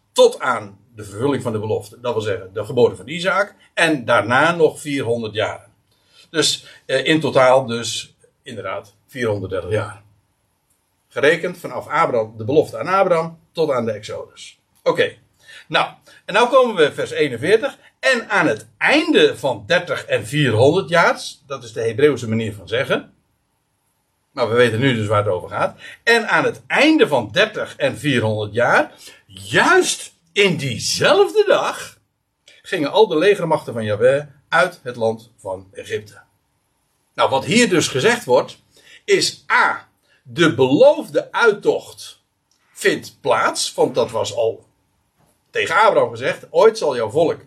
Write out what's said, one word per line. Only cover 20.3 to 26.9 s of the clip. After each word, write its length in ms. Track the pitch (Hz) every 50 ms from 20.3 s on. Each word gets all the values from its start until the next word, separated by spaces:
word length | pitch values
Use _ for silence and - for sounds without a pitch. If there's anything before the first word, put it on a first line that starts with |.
| 139 151 147 123 107 107 127 147 165 190 180 151
jaar", 320 | 170 165 180 233 262 - - - - - _
dat 180 | - 139 123 120
is 100 | 113 110
de 80 | 127
Hebreeuwse 480 | 113 117 113 113 143 151 135 110 113 110
manier 240 | 110 113 113 104 104
van 140 | 104 - 90
zeggen. 460 | 107 123 131 - 196 285 - - _ _ _ _ _ _ _ _ _ _ _ _ _ _ _ _ _ _ _ _ _ _ _ _
Maar 180 | _ 139 120 107
we 60 | 113
weten 240 | 120 123 117 110 110
nu 160 | 135 139 120
dus 120 | 110 107 101
waar 160 | 107 104 104
het 100 | 104 92
over 160 | 87 85 82
gaat. 300 | 98 117 165 208 - - - - - - _
"En 240 | 233 233 233 220 196
aan 160 | 185 160 139
het 180 | 120 110 - - _
einde 400 | 160 202 269 311